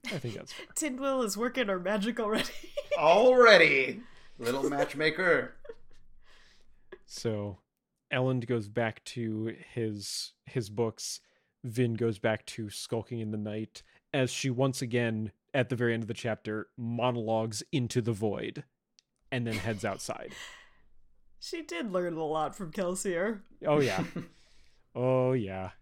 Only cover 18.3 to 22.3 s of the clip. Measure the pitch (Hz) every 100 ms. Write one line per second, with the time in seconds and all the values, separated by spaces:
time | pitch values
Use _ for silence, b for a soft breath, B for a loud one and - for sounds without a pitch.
18.3 | 98 - - - _ _ _ _ _ _
19.3 | 123 117 110 101 107 107 98 - - -
20.3 | B B B B B B - - _ -
21.3 | - - 339 311 339 240 180 175 160 156